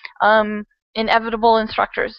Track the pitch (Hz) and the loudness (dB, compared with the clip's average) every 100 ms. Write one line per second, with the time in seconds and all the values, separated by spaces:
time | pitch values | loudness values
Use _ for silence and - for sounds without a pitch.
0 | - _ 202 214 214 208 208 _ _ 220 | -20 _ 2 2 2 -6 -12 _ _ -6
1 | 220 226 226 226 233 226 220 - 190 - | 0 0 0 0 2 2 0 -4 -4 -4
2 | - | -6